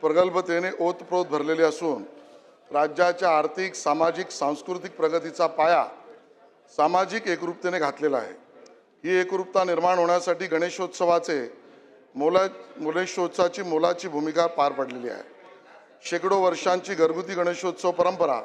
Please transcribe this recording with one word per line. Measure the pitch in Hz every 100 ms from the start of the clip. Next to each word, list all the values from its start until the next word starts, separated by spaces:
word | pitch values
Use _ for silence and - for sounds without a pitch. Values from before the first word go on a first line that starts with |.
प्रगल्भतेने | 156 156 185 175 165 170 185 196
ओतप्रोत | 175 180 - 180 180
भरलेली | 147 143 160
असून | 160 156 170 123 101 - - - - _ _
राज्याच्या | 143 151 151 175 175 185 156
आर्थिक, | 156 156 185 185
सामाजिक, | - 147 165 170 185
सांस्कृतिक | - 143 147 - 180 185
प्रगतीचा | - 160 165 160 - 165
पाया | - 160 170 123 - - - _ _ - _ _ -
सामाजिक | 151 180 190 208 202
एकरूपतेने | 170 170 170 180 180
घातलेला | 147 139 147 131
आहे. | 104 90 - - - - _ _
ही | 160 185
एकरूपता | 185 190 185 190
निर्माण | 185 165 175 180
होण्यासाठी | 170 175 175 165 185
गणेशोत्सवाचे | 160 175 175 180 - 175 170 170 151 120 - - - - - _ 127
मोला-, | 147 185 190 190 - - 156
गणेशोत्सवाची | 160 180 - 175 175 175 175
मोलाची | 185 160 170 175 185
भूमिका | 147 156 156 170
पार | 170 143
पडलेली | 135 131 127 120
आहे. | 101 - - - - - - - -
शेकडो | - 170 175 196
वर्षांची | 185 165 190 180 180 185
घरगुती | 160 165 180
गणेशोत्सव | 185 175 175 185 175 185
परंपरा | 175 175 185 165 123